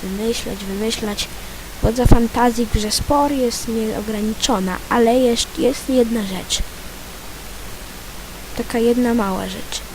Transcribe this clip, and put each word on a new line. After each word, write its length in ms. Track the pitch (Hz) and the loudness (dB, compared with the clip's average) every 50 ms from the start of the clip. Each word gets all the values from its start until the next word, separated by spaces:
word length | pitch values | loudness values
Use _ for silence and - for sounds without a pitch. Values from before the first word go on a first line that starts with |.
| - | -6
wymyślać, 540 | 185 190 202 214 226 233 - - 226 196 196 196 | -6 -4 -2 0 0 0 0 -2 -4 -6 -6 -6
wymyślać. 600 | 196 190 196 214 226 233 - 233 214 208 - - - - - - - - - - - - - - | -6 -4 -2 -2 -2 -2 -2 -2 -4 -2 -4 -6 -6 -8 -10 -10 -10 -10 -10 -12 -12 -8 0 0
Wodza 220 | 202 226 254 247 | 2 2 4 8
fantazji 600 | 226 - 240 233 226 - 254 233 247 226 233 240 | 8 8 8 8 4 4 4 4 4 4 2 -2
w 80 | 214 - | 0 0
grze 140 | 220 208 214 | 0 0 0
Spore 440 | 214 - - - 294 285 285 285 285 | -2 -2 0 2 4 4 4 4 2
jest 320 | 269 254 240 233 - - | 2 0 0 0 -2 -4
nieograniczona, 1080 | - 226 226 220 220 214 - 208 214 220 208 214 214 220 - - - 247 196 190 185 180 - - - | -2 -2 -2 0 -2 -2 -4 -4 -4 -4 -2 -2 -2 -2 0 0 2 2 2 2 0 -2 -4 -4 0
ale 260 | - 247 233 226 240 | 2 4 4 6 4
jest, 320 | 254 254 240 233 233 - - - - | 4 4 4 2 2 -2 -4 -2 0
jest 300 | 269 247 277 - - - | 0 0 0 0 -2 0
jedna 320 | 262 254 240 226 233 233 | 2 2 4 2 0 -2
rzecz. 380 | 208 190 190 180 - - - - - - - - - - - - - - - - - - - - - - - - - - - - - - - - - - - - - - - - - - - | -2 -4 -4 -6 -4 -4 -2 -2 -2 -4 -6 -12 -14 -14 -14 -14 -14 -14 -14 -14 -12 -12 -14 -12 -14 -14 -12 -12 -12 -12 -12 -12 -12 -14 -14 -14 -14 -12 -12 -12 -12 -12 -14 -14 -12 -10 -6
Taka 220 | - 233 - - 240 | -6 -6 -2 0 2
jedna 340 | 226 233 240 247 247 240 233 | 4 4 4 4 4 4 4
mała 340 | 240 208 196 190 190 196 185 | 2 2 2 0 -2 -2 -4
rzecz. 320 | 185 - - - - - - - | -6 -6 -6 -6 -8 -8 -8 -10